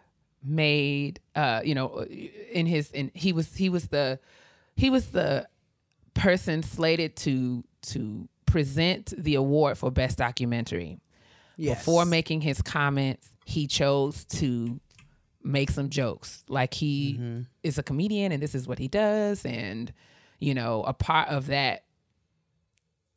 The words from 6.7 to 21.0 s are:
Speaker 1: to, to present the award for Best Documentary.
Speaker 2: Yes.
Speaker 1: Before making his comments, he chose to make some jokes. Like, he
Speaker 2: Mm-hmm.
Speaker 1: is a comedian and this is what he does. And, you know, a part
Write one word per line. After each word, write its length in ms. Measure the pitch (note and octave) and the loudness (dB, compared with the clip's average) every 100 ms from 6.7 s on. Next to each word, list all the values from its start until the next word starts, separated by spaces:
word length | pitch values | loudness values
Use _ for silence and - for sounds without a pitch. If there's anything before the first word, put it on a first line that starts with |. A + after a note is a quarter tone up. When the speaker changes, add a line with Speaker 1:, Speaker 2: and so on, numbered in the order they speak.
| - D#3+ E3 D#3 - | 0 2 2 0 -2
Speaker 1:
to, 480 | D3+ C3 B2 B2 - _ | 0 0 0 -4 -8 _
to 460 | - - A2 G#2+ - _ - | -8 -6 -6 -8 -12 _ 2
present 680 | E3 C#3 C#3 F3 F#3 - - | 2 2 2 2 0 -4 -4
the 180 | D#3 | 2
award 420 | C#3 C#3 D3+ C#3+ - | 2 4 4 4 2
for 120 | B2+ | 0
Best 280 | C3 B2+ - | 2 0 2
Documentary. 840 | B2 - A#2+ A#2+ A2+ - E2 - _ _ _ _ _ - | -2 0 -2 -2 -2 -6 -6 -12 _ _ _ _ _ -6
Speaker 2:
Yes. 220 | D3+ B2 | -4 -2
Speaker 1:
Before 200 | - E3+ | 4 4
making 380 | F3 E3 - D#3+ | 6 2 2 0
his 180 | D3+ C3+ | 0 0
comments, 680 | - D#3 C#3 C#3 C3+ - - _ | -2 0 2 2 0 -2 -10 _
he 220 | - D#3+ C#3+ | -6 -2 0
chose 580 | - C#3 C#3 C#3 - - | 2 2 2 0 -2 -6
to 540 | - C#3 A#2+ A#2 B2+ - - - _ _ _ | -2 0 0 -2 -6 -12 -20 -20 _ _ _
make 280 | C#3+ C#3 C#3 | -2 0 2
some 180 | C#3+ C#3 | 0 -2
jokes. 560 | C#3 A#2+ - - - - | -2 -2 -4 -12 -16 -6
Like, 260 | C3+ C3 | -2 -2
he 400 | - D3+ C#3+ C#3+ | 0 -2 0 -2
Speaker 2:
Mm-hmm. 260 | A#2+ A#2+ A#2 B2 _ | -4 -6 -8 -10 _
Speaker 1:
is 160 | E3 C#3+ | -6 -4
a 40 | |
comedian 500 | - C#3 G#3 G#3 G3 | -4 -2 0 0 0
and 100 | C#3+ | -2
this 120 | D3+ | -4
is 120 | C3+ B2 | -4 -6
what 120 | B2 | -6
he 100 | C3 | -2
does. 560 | G3+ G#3+ G#3+ G#3 G3+ B2+ | 2 2 2 0 -2 -4
And, 460 | A#2 A#2 - A#2+ - _ _ _ - | -6 -6 -6 -10 -12 _ _ _ -4
you 160 | C#3+ | -2
know, 280 | C3 A#2 A2 | 0 0 -2
a 100 | A2+ | -2
part 360 | - | -2